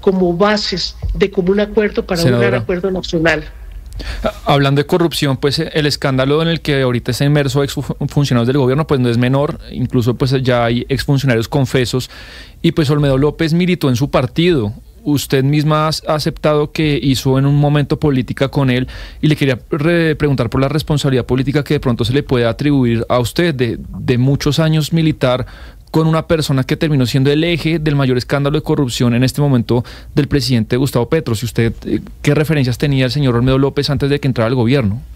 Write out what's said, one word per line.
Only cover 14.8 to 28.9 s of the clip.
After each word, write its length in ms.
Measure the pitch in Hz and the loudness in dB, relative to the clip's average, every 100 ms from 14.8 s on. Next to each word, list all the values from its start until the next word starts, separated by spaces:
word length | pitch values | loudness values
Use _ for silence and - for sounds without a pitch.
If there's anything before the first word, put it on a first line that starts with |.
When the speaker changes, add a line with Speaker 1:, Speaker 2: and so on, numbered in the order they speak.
| - - | -16 -12
Speaker 2:
Usted 420 | - 143 - 139 | -2 -2 0 0
misma 420 | 131 151 151 156 156 | 2 2 2 0 0
ha, 40 | 156 - | -4 -4
ha 60 | |
aceptado 580 | 156 165 - 156 151 147 | -2 -2 -2 0 0 -2
que 260 | - 156 143 | -2 -2 0
hizo 380 | 139 127 135 131 | 0 0 0 2
en 80 | 139 | 2
un 80 | |
momento 440 | 143 147 147 139 151 | 2 2 2 0 0
política 500 | 151 131 117 104 135 | 0 0 -2 -2 -2
con 200 | - 135 | 0 0
él, 180 | 123 127 - - - | 0 -2 -10 -16 -2
y 60 | - | 0
le 80 | 147 | 2
quería 220 | 139 123 - | 0 -2 -4
re-, 440 | 165 151 170 165 | -2 0 2 0
preguntar 360 | 151 151 131 117 | 0 0 0 0
por 100 | 131 | 0
la 80 | 135 | 0
responsabilidad 560 | 147 - 151 147 127 | -2 -2 0 2 0
política 400 | - 127 131 147 | 0 -2 0 0
que 100 | 135 | 0
de 60 | 147 | 0
pronto 240 | 131 117 | 0 0
se 80 | 104 | 0
le 100 | 135 | -2
puede 220 | 143 127 | 0 0
atribuir 600 | 117 113 143 143 123 113 113 | 0 0 0 2 2 0 0
a 100 | 120 | 0
usted 360 | 120 - 170 | 0 0 0
de, 240 | 135 120 82 | 0 -2 -2
de 400 | - 95 143 123 | -8 -8 0 2
muchos 400 | 127 139 147 143 | 2 2 0 2
años 340 | 160 156 147 | 2 2 0
militar 540 | 165 160 147 131 123 123 - - - - | 0 0 0 0 0 -4 -12 -20 -20 -4
con 160 | 156 160 | 0 2
una 180 | 160 156 | 0 0
persona 380 | 165 147 135 | -2 0 0
que 120 | 127 151 | 0 0
terminó 300 | 160 147 123 | 2 2 2
siendo 240 | 139 135 | 2 2
el 120 | 147 | 2
eje 340 | 165 165 160 165 | 2 0 0 0
del 160 | 156 | 0
mayor 240 | 143 135 123 | 2 2 0
escándalo 400 | - 143 143 151 | 0 -2 0 -2
de 40 | |
corrupción 520 | 151 151 135 | 0 0 0